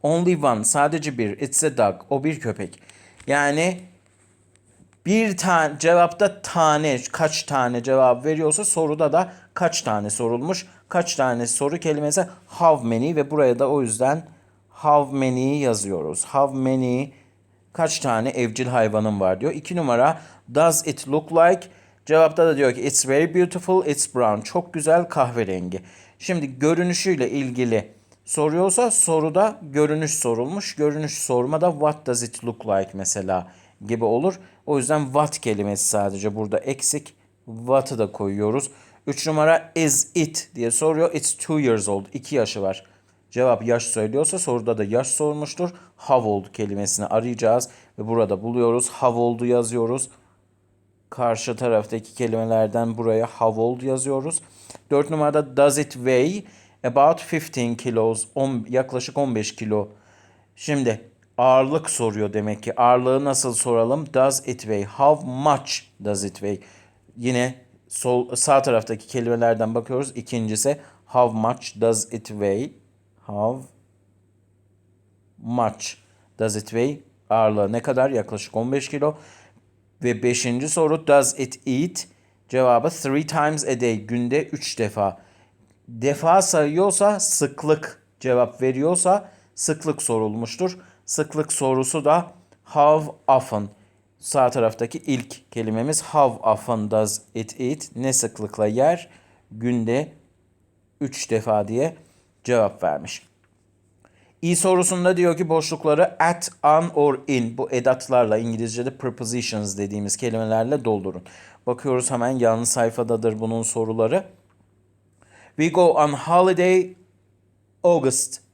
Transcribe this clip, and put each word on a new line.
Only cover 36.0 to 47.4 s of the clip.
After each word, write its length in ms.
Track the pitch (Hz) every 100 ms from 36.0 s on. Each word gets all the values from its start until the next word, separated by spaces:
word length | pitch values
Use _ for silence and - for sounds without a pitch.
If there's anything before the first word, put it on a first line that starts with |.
| 101 98 104 104
burada 220 | 107 104
eksik. 560 | 131 135 - 151 147 _ _ _ -
What'ı 540 | 113 120 135 131 117
da 120 | 104
koyuyoruz. 600 | - 101 101 104 127 - - - _ -
Üç 200 | 139 160
numara 440 | 156 156 165 - 165
is 360 | 156 135 - 175
it 340 | 156 - - -
diye 160 | 117
soruyor. 420 | - 156 156 170
It's 200 | 151 -
two 260 | - - 156
years 300 | 131 113 101
old. 160 | 98 98
İki 220 | 131 - 143
yaşı 260 | 107 107
var. 240 | 95 95 - _ _ _ _
Cevap 340 | 120 127 110 113
yaş 180 | 117
söylüyorsa 560 | - 113 107 135 156 185
soruda 380 | - 120 110 107
da 60 |
yaş 240 | 101 117 131
sormuştur. 640 | - 151 151 151 - 175 - - _
How 320 | - 131 110
old 220 | 101 95
kelimesini 540 | - 104 101 101 - 107
arayacağız 640 | 113 120 113